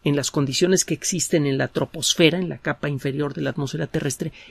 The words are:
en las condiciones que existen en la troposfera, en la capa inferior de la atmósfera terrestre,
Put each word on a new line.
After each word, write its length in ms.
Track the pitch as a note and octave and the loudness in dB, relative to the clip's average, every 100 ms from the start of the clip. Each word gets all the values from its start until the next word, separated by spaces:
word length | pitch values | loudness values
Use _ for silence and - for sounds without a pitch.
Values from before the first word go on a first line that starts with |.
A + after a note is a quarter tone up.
en 120 | D#3 C#3+ | 2 0
las 160 | C3+ | 0
condiciones 540 | D#3 C3+ C3 F3+ F#3 - | 0 0 2 4 4 2
que 80 | |
existen 520 | D#3 - F3 - E3+ C#3+ | -2 -2 -2 2 2 2
en 120 | C3+ | 0
la 100 | C3 | -2
troposfera, 720 | - C#3 E3 - - D#3+ F3 | -2 -4 -2 -2 6 6 4
en 100 | F3+ | -4
la 80 | C#3 | -4
capa 320 | - C#3+ D3 | -6 -4 -4
inferior 440 | C#3 C#3 C#3 C#3+ | -4 -4 -4 -4
de 80 | D#3+ | -4
la 100 | C#3 | -4
atmósfera 360 | D3+ C#3 D#3 D#3 | -2 -4 -4 -4
terrestre, 460 | D#3+ C#3+ - D#3+ - - | -2 -4 -4 -6 -8 -12